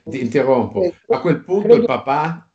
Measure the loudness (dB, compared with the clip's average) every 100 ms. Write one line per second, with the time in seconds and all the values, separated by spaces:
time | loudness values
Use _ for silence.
0 | -12 -8 -2 0 2 2 0 -2 -4 -4
1 | -4 -2 0 -2 -2 0 4 4 4 -2
2 | -2 -2 -2 -8 -14